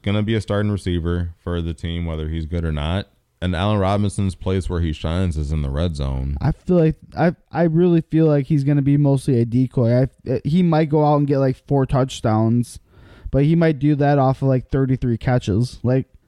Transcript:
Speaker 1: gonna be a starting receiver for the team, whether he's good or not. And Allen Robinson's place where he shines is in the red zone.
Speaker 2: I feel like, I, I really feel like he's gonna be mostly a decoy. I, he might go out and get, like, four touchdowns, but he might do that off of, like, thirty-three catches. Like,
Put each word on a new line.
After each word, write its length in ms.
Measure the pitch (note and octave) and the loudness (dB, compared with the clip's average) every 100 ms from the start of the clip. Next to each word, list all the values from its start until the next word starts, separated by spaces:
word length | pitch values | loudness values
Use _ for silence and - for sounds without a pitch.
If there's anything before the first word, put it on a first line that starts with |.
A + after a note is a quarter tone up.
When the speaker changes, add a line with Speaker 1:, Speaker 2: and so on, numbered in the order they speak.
Speaker 1:
gonna 200 | G#2 G#2 | -4 -2
be 120 | G#2+ | 0
a 60 | A2+ | -2
starting 300 | - G#2 G#2 | -2 -2 0
receiver 640 | G2 F#2 F2 E2 F2 E2+ - | -2 -2 -2 -2 -2 -4 -8
for 220 | F2+ F2 | -6 -4
the 140 | E2 | -4
team, 320 | D#2+ E2+ E2+ E2+ | -6 -8 -6 -6
whether 220 | D#2 D#2 | -6 -6
he's 180 | E2 D2+ | -6 -6
good 180 | F2 | -4
or 80 | E2 | -4
not. 360 | D2+ D2+ F#2+ - _ _ _ | -2 -2 -4 -6 _ _ _
And 120 | F2+ | -4
Allen 240 | E2 G2+ G#2 | -2 0 0
Robinson's 560 | F#2+ G2+ G#2 - G2 | 0 0 -2 -2 -4
place 360 | F2 F#2 F#2+ - | -4 -2 -2 -2
where 100 | F2 | -2
he 120 | E2+ | -2
shines 440 | D2+ D#2+ E2+ F#2 D#2 | -4 -4 -2 -2 -2
is 160 | C#2+ | -2
in 80 | D#2 | -2
the 80 | C#2 | -2
red 260 | C#2+ F2 | -2 -2
zone. 440 | D2 C2+ C2 C#2 C#2+ | -2 -4 -4 -4 -4
Speaker 2:
I 120 | C#3 | -4
feel 240 | - - F3+ | -4 0 2
like, 200 | D#3+ D3+ - - | 2 -2 -10 -2
I, 180 | E3+ - _ | -2 -2 _
I 120 | - | -2
really 360 | E3+ D#3+ F3+ E3+ | 0 2 2 2
feel 260 | - D#3 D#3+ | 2 2 2
like 200 | D3 C3 | 2 2
he's 180 | D3+ | 0
gonna 160 | C#3 D3 | 2 2
be 160 | C3+ C#3+ | 2 2
mostly 440 | C#3+ C3+ - B2 | 4 2 2 0
a 40 | |
decoy. 600 | A#2 B2 C3 - A#2 B2 | 2 0 0 0 2 2
I, 360 | C3 - - C3 | 0 -4 -6 -4
he 180 | - F3 | 0 2
might 260 | F3 D#3 D#3+ | 2 2 2
go 160 | D#3 | 2
out 120 | D3 D3 | 2 2
and 100 | C#3+ | 2
get, 120 | C#3 | 2
like, 280 | C3+ B2+ - | 0 -2 -2
four 180 | C#3 | 0
touchdowns, 960 | C3 C#3 C3+ - A#2 A2 A2+ A#2+ A#2+ - - - - - - | 2 0 -2 -2 0 2 2 0 -2 -8 -20 -20 -20 -18 -4
but 140 | C3+ | 0
he 100 | C#3+ | 2
might 240 | E3+ D#3+ C#3 | 4 2 2
do 160 | D3 C#3+ | 0 2
that 220 | C#3+ C#3+ | 2 4
off 220 | C3 C3 | 2 2
of, 80 | C3+ | 0
like, 220 | C3 - | 0 0
thirty-three 480 | C3+ C3+ C3 B2 A2+ | -2 0 0 -2 -2
catches. 600 | - B2 - G2 B2 - | 0 0 0 0 -2 -4
Like, 240 | A#2+ C3 - _ | -2 -2 -2 _